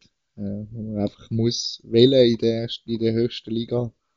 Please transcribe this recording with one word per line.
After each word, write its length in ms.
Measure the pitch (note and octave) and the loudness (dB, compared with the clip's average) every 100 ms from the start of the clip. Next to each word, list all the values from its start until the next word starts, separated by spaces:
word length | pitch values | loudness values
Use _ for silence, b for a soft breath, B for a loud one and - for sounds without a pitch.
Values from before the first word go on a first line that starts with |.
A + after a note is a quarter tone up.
| _ _ _ - | _ _ _ -12
äh, 280 | G2+ G2+ G#2+ | -10 -10 -10
wo 100 | A#2 A2 | -12 -8
man 100 | G#2 | -4
einfach 260 | G2+ - - | -4 -6 -6
muss 520 | A2+ A#2 A#2+ - - | -2 0 -2 -8 -12
wählen 480 | - A2+ B2+ C3+ A#2+ | 0 6 6 8 4
in 60 | A2+ | 4
der 240 | A2+ A2+ | 0 -2
ersten, 260 | A#2 - - | -6 -10 -8
in 100 | A2+ | -4
der 140 | A2+ | -2
höchsten 380 | A2+ A#2 - - | 0 -2 -4 -8
Liga 420 | A2+ A#2 A#2+ A#2 - _ | -6 -4 -4 -6 -10 _